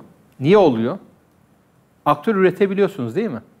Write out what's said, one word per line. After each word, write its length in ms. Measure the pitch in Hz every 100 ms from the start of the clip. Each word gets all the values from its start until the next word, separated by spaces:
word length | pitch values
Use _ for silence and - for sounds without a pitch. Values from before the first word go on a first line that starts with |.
| - _ _ -
Niye 180 | 135 208
oluyor? 400 | 170 113 117 190 - _ _ _ _ _ _ _ _ _ -
Aktör 300 | 143 - 202
üretebiliyorsunuz 800 | 185 180 190 196 196 - 120 135
değil 140 | 220
mi? 120 | 117 - _